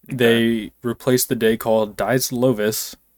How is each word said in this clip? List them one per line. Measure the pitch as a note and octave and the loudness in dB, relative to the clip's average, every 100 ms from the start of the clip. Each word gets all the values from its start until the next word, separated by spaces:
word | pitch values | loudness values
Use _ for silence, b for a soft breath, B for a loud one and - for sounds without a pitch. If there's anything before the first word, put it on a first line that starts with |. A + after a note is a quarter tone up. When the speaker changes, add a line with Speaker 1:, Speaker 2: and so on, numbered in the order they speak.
| - | -8
Speaker 1:
Okay. | B2+ | 2
Speaker 2:
they | A#2 A#2 A#2 A2+ G#2 _ | 4 4 2 -2 -6 _
replaced | A#2+ A2+ C3 B2+ - | -8 -4 0 0 0
the | |
day | A#2 A2+ A2+ | 0 0 0
called | A#2 A2 G#2 G#2 | 0 0 0 -4
Dies | G#2 B2+ - | -2 -2 -2
Lovis, | B2 C3 G#2+ G#2+ - - - _ | -2 0 0 -2 -4 -10 -16 _